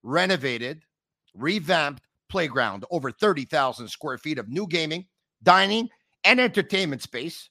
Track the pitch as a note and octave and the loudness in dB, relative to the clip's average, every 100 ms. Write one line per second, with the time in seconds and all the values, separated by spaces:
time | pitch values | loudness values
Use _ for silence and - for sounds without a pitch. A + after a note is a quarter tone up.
0 | A2+ D#3 F#3+ F3+ C3 A#2 B2 D#3 _ _ | -2 0 2 0 -2 -4 -8 -10 _ _
1 | _ _ _ F#2 C#3 G#3 D3+ E3+ D3 C3+ | _ _ _ -6 -4 -4 0 0 0 -6
2 | _ _ _ F#3+ D#3 C3+ A2+ G2 G2+ F3 | _ _ _ -4 -2 0 -2 -4 -6 -4
3 | C3 - G#3 D#3+ B2 D3+ C3 B2 A2+ - | -4 0 2 2 0 0 0 -2 -14 -10
4 | D3 B2+ D#3 C#3+ G#2 D3+ G3+ E3+ D#3 D#3+ | -10 -8 -6 -8 -6 -6 -2 -2 -2 -6
5 | F#3 _ _ _ F#3 F#3 G3 A3 A#3+ _ | -10 _ _ _ 6 6 6 2 -2 _
6 | _ _ G3 B3+ B3 G#3 E3+ F#3+ F3 C#3 | _ _ 4 6 4 2 0 -2 -2 -4
7 | - A#2+ D#3 - - | -8 -10 -10 -12 -20